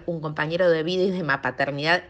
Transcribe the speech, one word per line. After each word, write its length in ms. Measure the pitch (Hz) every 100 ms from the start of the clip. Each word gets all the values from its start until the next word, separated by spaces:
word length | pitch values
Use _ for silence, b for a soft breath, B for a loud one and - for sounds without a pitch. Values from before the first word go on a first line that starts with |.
| -
un 140 | 170
compañero 480 | 156 151 151 175 180
de 140 | 160
vida 220 | 160 185
y 80 | 190
de 120 | 185
paternidad 760 | 147 139 127 127 139 143 156 170